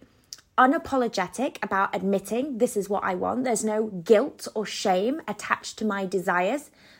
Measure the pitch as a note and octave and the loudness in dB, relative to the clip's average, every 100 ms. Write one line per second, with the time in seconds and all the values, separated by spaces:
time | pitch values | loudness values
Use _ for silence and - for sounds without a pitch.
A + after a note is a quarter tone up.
0 | - _ _ - _ - B3+ D#4+ - C4+ | -16 _ _ -20 _ 4 6 6 0 -2
1 | A#3+ A3 F3+ - C4+ - G3+ G3 G3 G#3 | 0 -2 -4 -2 -4 -4 -4 0 0 0
2 | F#3+ G3 F#3+ A3+ D4+ A#3 - G#3 F#3 G3+ | 0 0 0 -4 -4 0 0 0 -2 -2
3 | - F3+ F#3 A3 B3+ A3+ G#3+ G#3+ A3 F#3+ | -2 -2 -2 -2 0 0 0 -2 -4 -6
4 | E3 G#3+ C#4+ - - - G3+ - G#3+ F#3 | 6 6 6 -4 -10 -6 -6 -4 0 2
5 | G#3+ D#4 - G3+ - - - - A3 G3 | 2 -2 -6 -10 -4 -4 -4 -6 -4 -2
6 | F#3+ F#3+ F3+ F3+ F#3 C#4+ - - - - | -2 -2 0 0 0 -2 -6 -20 -20 -20